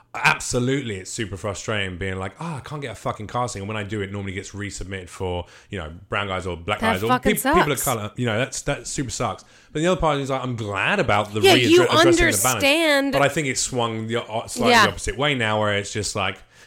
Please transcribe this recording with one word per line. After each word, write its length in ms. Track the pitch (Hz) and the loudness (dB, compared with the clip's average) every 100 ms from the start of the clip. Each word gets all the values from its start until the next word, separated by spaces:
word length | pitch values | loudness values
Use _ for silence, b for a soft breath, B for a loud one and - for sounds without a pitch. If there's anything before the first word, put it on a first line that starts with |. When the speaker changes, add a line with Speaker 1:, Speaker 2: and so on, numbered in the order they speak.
| b | b
Speaker 1:
absolutely, 840 | 117 139 147 - 127 123 139 120 95 | 0 0 0 -2 0 0 -2 -4 -8
it's 160 | 92 | -8
super 240 | - 101 95 | -8 -8 -6
frustrating 600 | 107 95 - 107 95 90 | -6 -6 -4 -4 -4 -4
being 180 | 95 95 | -6 -6
like, 140 | 95 - | -8 -8
"Oh, 160 | 170 139 | -10 -10
I 60 | |
can't 200 | - 147 | -10 -10
get 100 | 131 | -10
a 40 | 101 | -8
fucking 320 | 131 113 104 | -8 -8 -6
casting." 360 | 123 123 101 | -4 -4 -4
And 40 | 98 | -6
when 80 | 110 | -6
I 80 | |
do, 160 | 98 107 | -4 -4
it 140 | 95 | -4
normally 180 | 101 98 | -6 -6
gets 200 | 95 92 | -8 -10
resubmitted 580 | 98 101 - 92 95 87 | -8 -8 -8 -8 -10 -10
for, 360 | - 92 90 85 B B | -6 -4 -4 -6 B B
you 80 | 98 | -10
know, 140 | 78 87 - | -10 -12 -6
brown 200 | 104 101 | -4 -2
guys 180 | 92 90 | -4 -4
or 80 | 82 | -6
black 240 | 85 104 | -4 -2
Speaker 2:
That 140 | 220 | 0
Speaker 1:
guys 100 | 95 | 0
or 40 | 104 | 0
Speaker 2:
fucking 240 | 254 202 208 | 2 2 0
Speaker 1:
peop-, 80 | |
people 280 | 262 339 151 | 2 2 2
of 60 | 131 | 0
Speaker 2:
sucks. 40 | |
Speaker 1:
color. 280 | - 117 104 - | 0 -2 -4 -2
You 120 | 120 | 0
know, 100 | 107 | 2
that's, 240 | 131 - | 0 -4
that 260 | - 127 90 | -6 -6 -6
super 220 | - 120 | -6 -6
sucks. 340 | - 117 - - b b | -4 -4 -6 -12 b b
But 80 | 151 | -2
the 60 | 170 | 0
other 120 | 185 | 2
part 180 | 160 143 | 2 0
is, 100 | 135 | 0
like, 120 | 135 | -2
I'm 140 | 127 117 | -2 -4
glad 460 | 104 98 120 202 | -2 0 2 2
about 320 | 123 104 104 | 4 2 2
the 80 | 107 | 4
Speaker 2:
Yeah, 140 | 381 349 | 6 6
Speaker 1:
readdre-, 140 | 123 | 8
Speaker 2:
you 140 | 349 | 6
Speaker 1:
addressing 280 | 247 302 339 | 6 6 6
the 60 | 339 | 6
balance. 280 | 339 208 - | 4 2 2
Speaker 2:
understand. 680 | 302 277 311 320 277 277 | 4 2 4 4 2 2
Speaker 1:
But 120 | 139 | 2
I 40 | 139 | 2
think 200 | 170 139 | 2 -2
it's 120 | 120 | -2
swung 480 | - 127 113 110 110 | -2 0 0 -2 -4
the 180 | 117 107 | -4 -4
o-, 220 | 110 - | -6 -6
slightly 240 | 247 240 | 0 4
Speaker 2:
Yeah. 120 | 240 202 | 6 4
Speaker 1:
the 60 | |
opposite 240 | 196 107 104 | 0 -6 -2
way 180 | 147 131 | 0 2
now, 240 | 110 107 | 2 2
where 140 | 104 | 2
it's 180 | 101 101 | 0 -2
just 240 | 107 98 107 | -4 -4 -2
like, 220 | 95 95 - b | -2 -4 -14 b